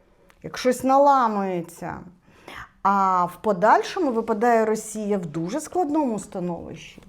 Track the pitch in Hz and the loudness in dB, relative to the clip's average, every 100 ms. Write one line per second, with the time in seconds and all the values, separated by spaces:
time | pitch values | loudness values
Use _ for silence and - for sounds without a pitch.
0 | _ _ _ _ - - 247 247 262 269 | _ _ _ _ -14 -4 -2 0 2 4
1 | 285 269 233 202 190 180 170 - 170 - | 6 6 2 0 -2 -4 -6 -12 -12 -12
2 | - - _ - - - - _ 196 196 | -16 -20 _ -20 -20 -20 -20 _ 0 2
3 | 190 185 175 - 220 185 214 330 440 381 | 4 2 0 -2 -2 2 4 4 2 -2
4 | 294 226 226 214 240 226 220 220 - 214 | -2 -2 -2 0 2 4 2 -2 -4 -8
5 | 208 202 170 165 170 285 - 359 294 311 | -4 -4 -4 -6 -4 -6 -4 -4 0 0
6 | 269 214 - 190 175 170 - 156 - - | 0 -2 -8 -8 -6 -6 -10 -16 -18 -20